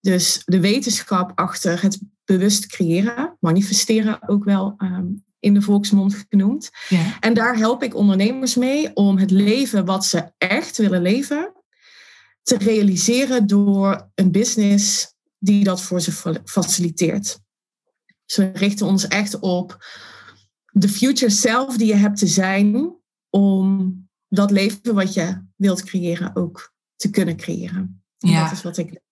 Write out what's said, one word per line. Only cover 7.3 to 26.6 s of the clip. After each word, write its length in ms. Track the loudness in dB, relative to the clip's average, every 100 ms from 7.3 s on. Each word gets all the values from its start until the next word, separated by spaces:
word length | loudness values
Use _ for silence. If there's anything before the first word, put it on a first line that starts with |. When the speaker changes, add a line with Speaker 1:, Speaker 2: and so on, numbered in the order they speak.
Speaker 1:
daar 240 | 2 0 0
help 260 | 0 0
ik 120 | -4 2
ondernemers 600 | 2 4 0 0 -2 0
mee 400 | 0 0 -2 2
om 220 | 2 4
het 140 | 4
leven 540 | 4 4 2 0 -2 0
wat 200 | -2 -2
ze 260 | -2 -4 _
echt 400 | -2 -2 -4 -2
willen 240 | 0 2
leven 520 | 0 -2 -2 -6 -6 _ _ _ _ -20 -20 -20 _ _
te 140 | -2 0
realiseren 920 | 2 2 2 2 0 0 0 0 2
door 600 | 4 4 2 0 -2 -6 0
een 160 | 2
business 840 | 2 0 0 2 2 2 -2 -6 _ _ _
die 240 | 2 2
dat 180 | 2 -2
voor 200 | -4 -4
ze 100 | -4
fa-, 300 | -4 -6 -8
faciliteert. 960 | -4 -4 -2 -2 -2 0 -2 -2 -6 -12 _ _ _ _ _ _ _ _ _
Dus 100 | -2
we 160 | -2
richten 320 | 0 -2 -2 0
ons 220 | 0 0
echt 320 | -4 -4 -4
op 460 | -2 -4 -4 -14 -20 -20 -20 -20 -20 _ _ _ _
de 180 | 2 2
future 420 | 2 0 2 2
self 460 | 2 2 0 -2 0
die 100 | 2
je 80 | 4
hebt 220 | 2 2
te 100 | 0
zijn 680 | 2 0 2 2 2 -4 -8 _ _ _
om 640 | 2 2 2 2 0 -2 -6 -16 _ _
dat 240 | 0 2
leven 420 | 2 0 -4 -2
wat 200 | 0 0
je 280 | -2 -4 -8 -14 _
wilt 280 | 0 0
creëren 520 | -4 -6 -4 -4 -6 -6
ook 380 | -6 -8